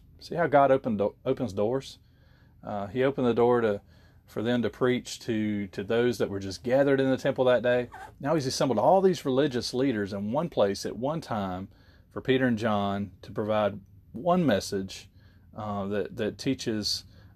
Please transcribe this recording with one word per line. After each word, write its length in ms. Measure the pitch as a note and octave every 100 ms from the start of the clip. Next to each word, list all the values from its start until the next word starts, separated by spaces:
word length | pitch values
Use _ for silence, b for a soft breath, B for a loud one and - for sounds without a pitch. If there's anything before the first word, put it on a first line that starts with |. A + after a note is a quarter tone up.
| - -
See 140 | -
how 120 | D#3+ D#3+
God 240 | C#3+ C#3
opened 280 | C3+ B2+ G#2
do-, 160 | G2+ -
opens 260 | C3 C3+ A#2+
doors? 480 | G2 G#2+ C3 - - b b b b b b
Uh, 240 | A2 G#2 G2
he 160 | B2
opened 240 | C3+ C3+ B2
the 60 |
door 260 | A2+ A#2+ A#2+
to, 220 | A2+ G2+ b b b b
for 160 | - -
them 200 | A2+ B2
to 80 | G#2+
preach 500 | - B2+ B2 - -
to, 480 | - A2 G#2+ G#2 G2
to 160 | -
those 340 | G2+ A#2 B2 A#2
that 120 | G#2
were 100 | G2
just 240 | G2 F#2
gathered 360 | A#2 C3 C#3 C3+
in 100 | C3+
the 80 | C3
temple 280 | C#3 C3
that 160 | B2+ B2
day. 280 | B2 B2 A#2+ B B -
Now 160 | C#3
he's 120 | D#3+ C3
assembled 320 | - D3 G#2+
all 220 | B2+ F#3+
these 240 | F#3+ D#3+
religious 480 | C#3+ B2+ D3 B2 G#2+
leaders 400 | B2 C#3 A2 G2
in 180 | G2+ G#2
one 180 | C3+ E3+
place 360 | - G2+ G2
at 120 | G#2 -
one 240 | C3 D#3+
time 460 | - A2+ G2 F#2 G2 b b b b
for 100 | -
Peter 260 | - C3 C3
and 100 | A2
John 540 | A2+ G#2 G2+ G2+ G2+ -
to 100 | -
provide 480 | - G#2+ G#2+ G#2 G2+ - - -
one 320 | A2+ E3+ F3+
message, 640 | D3+ G2 - G2 F#2+ - - b b b b
uh, 300 | A2 G#2+ G2+ G2
that, 280 | G#2 - G#2
that 200 | G#2+ G2+
teaches, 640 | C3+ C3 - A2 G2+ - b b b